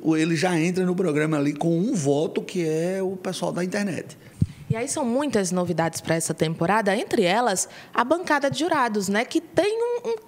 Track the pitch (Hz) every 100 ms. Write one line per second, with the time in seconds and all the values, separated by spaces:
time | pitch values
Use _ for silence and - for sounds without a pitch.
0 | - 160 165 165 180 175 165 185 180 180
1 | 185 147 156 151 143 147 170 165 208 226
2 | 139 143 165 - 175 185 160 156 170 190
3 | 190 190 190 180 170 156 185 208 202 135
4 | - - - - - - - 220 254 -
5 | 247 240 294 226 185 180 175 165 165 -
6 | - 165 - 160 160 165 170 208 202 196
7 | 381 247 175 202 247 185 - - - -
8 | 240 330 359 294 277 254 330 311 240 214
9 | 190 202 247 330 - - 392 440 480 480
10 | 453 453